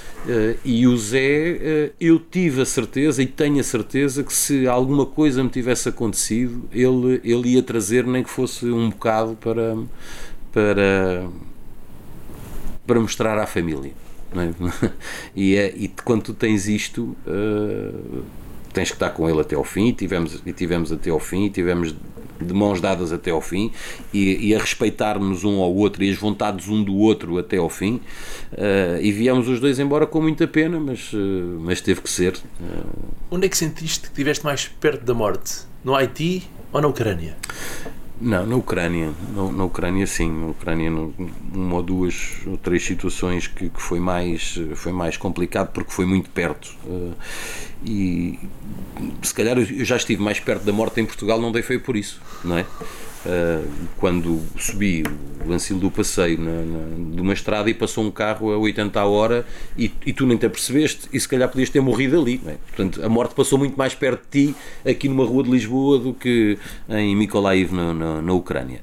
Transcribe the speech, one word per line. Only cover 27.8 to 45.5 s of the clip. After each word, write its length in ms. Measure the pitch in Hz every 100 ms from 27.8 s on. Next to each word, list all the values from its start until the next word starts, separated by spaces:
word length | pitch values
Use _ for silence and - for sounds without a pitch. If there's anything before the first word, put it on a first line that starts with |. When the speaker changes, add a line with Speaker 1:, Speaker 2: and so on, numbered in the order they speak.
| 95 123 - - - - -
Speaker 1:
eh, 440 | - 101 98 90 87
e 120 | 107
viemos 360 | 101 123 127 117
os 120 | 123
dois 180 | 139 131
embora 280 | 139 147 151
com 140 | 160
muita 260 | 156 151 165
pena, 320 | 156 160 170
mas, 320 | 143 120 -
eh, 20 | 107 98 95 87 87
mas 200 | 82 90
teve 200 | - 90
que 100 | -
ser, 240 | - 90 - - -
eh. 220 | 87 85 87 - - - -
Speaker 2:
Onde 160 | 175 190
é 20 |
que 80 | -
sentiste 440 | 156 - 160 -
que 60 | -
estiveste 360 | - 139 143
mais 220 | 147 139 -
perto 380 | - 151 131
da 100 | 117
morte? 460 | 117 104 87 - - - -
No 100 | 127
Haiti 540 | 135 135 - 165 185 - - -
ou 80 | 147
na 80 | 151
Ucrânia? 480 | - 110 87 80 - - - - - - - - -
Speaker 1:
Não, 260 | 117 95 107
na 80 |
Ucrânia. 560 | 127 - 90 85 85 80 - 95
Na, 160 | 101 95
na 140 | -
Ucrânia, 420 | 92 - 87 95 95
sim. 240 | - 82
Na 160 | 80 80
Ucrânia, 400 | - 82 82 80
num, 240 | 80 80 - 85 - -
uma 220 | 95 92 87
ou 60 |
duas 540 | 87 92 90 - - - -
ou 100 | 95
três 280 | 90 87
situações 640 | - 90 92 - 90 87 -
que, 200 | - 87
que 140 | -
foi 160 | - 87
mais, 640 | 90 90 90 82 - 87 78 76
foi 160 | 85
mais 240 | 90 85 -
complicado 560 | 95 85 87